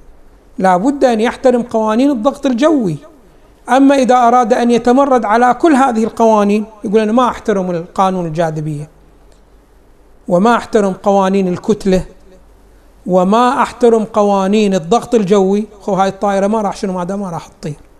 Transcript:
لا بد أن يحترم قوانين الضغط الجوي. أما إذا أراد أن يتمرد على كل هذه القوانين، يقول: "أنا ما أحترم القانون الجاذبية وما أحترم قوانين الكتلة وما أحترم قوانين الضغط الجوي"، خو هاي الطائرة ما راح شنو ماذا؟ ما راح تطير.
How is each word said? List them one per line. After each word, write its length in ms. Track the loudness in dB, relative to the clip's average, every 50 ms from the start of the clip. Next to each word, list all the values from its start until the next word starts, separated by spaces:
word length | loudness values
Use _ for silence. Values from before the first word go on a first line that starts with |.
| -20 -20 -20 -20 -20 -20 -20 _ _ _ -6 -2
لا 180 | 0 2 2
بد 280 | 2 0 -2 0 0 0
أن 160 | 0 0 0
يحترم 420 | -2 -4 -4 -2 0 0 0 0 -2
قوانين 480 | -4 -4 -2 -2 0 0 0 0 0
الضغط 360 | 0 0 -2 -2 -2 -2 -2
الجوي. 500 | -4 -2 0 0 0 2 0 0 -2 -4 -6 -10 -16 -20 -20 _ _ -20 _ _ _ _ _ _ 0
أما 260 | 2 4 4 4 4
إذا 200 | 4 2 2 4
أراد 380 | 4 4 4 4 4 2 2 0
أن 180 | 0 2 2
يتمرد 540 | 0 2 2 2 2 2 2 2 2 0 0
على 300 | 0 2 2 2 2 2
كل 180 | 2 2 2 2
هذه 320 | 2 2 2 0 -2 -2
القوانين، 600 | -2 -2 0 2 2 4 2 2 2 0 -2 -2 -6 -10 -12 -6
يقول: 160 | -2 0 0
"أنا 120 | 0 2 2
ما 160 | 0 0 0
أحترم 420 | -2 -4 -4 -4 -2 -2 -2 -4
القانون 560 | -4 -6 -8 -6 -4 -2 0 0 0 -2 -4
الجاذبية 600 | -4 -4 -4 -4 -2 -4 -6 -8 -8 -8 -10 -12 -14 _ _ _ _ _ _ _ -20 -20 _ _ _ _ _ _ _ _ _ _ _ _ _ _ _ _ -18 _ -2
وما 280 | 0 0 2 2 0
أحترم 360 | 0 -2 -2 -2 0 0 -2 -4
قوانين 560 | -4 -2 0 0 2 0 0 0 0 -2 -2
الكتلة 560 | -4 -4 -4 -4 -4 -2 -2 0 0 0 -2 -4 -12 -20 -20 -20 -20 -20 -20 _ _ _ _ _ _ _ _ _ _ _ -6
وما 560 | -2 0 0 2 2 2 2 2 0 0 -2 -2
أحترم 420 | -4 -2 0 2 2 2 2 0
قوانين 720 | -2 -2 0 0 2 0 0 0 0 0 0 0 0 0
الضغط 400 | -2 -2 -2 -2 -2 0 0 0
الجوي"، 520 | 0 0 2 2 2 2 2 0 -2 -4 -6 -12 -12
خو 140 | -8 -4 -2
هاي 140 | -2 0 -2
الطائرة 380 | -2 -4 -4 -2 -2 0 0
ما 160 | -2 -2 -2 -4
راح 140 | -4 -6
شنو 160 | -6 -8 -8 -6
ماذا؟ 240 | -6 -8 -8 -8
ما 140 | -8 -8 -10
راح 160 | -10 -12 -14
تطير. 300 | -16 -18 _ -12 -12 -12 -14 -16 -20 _ _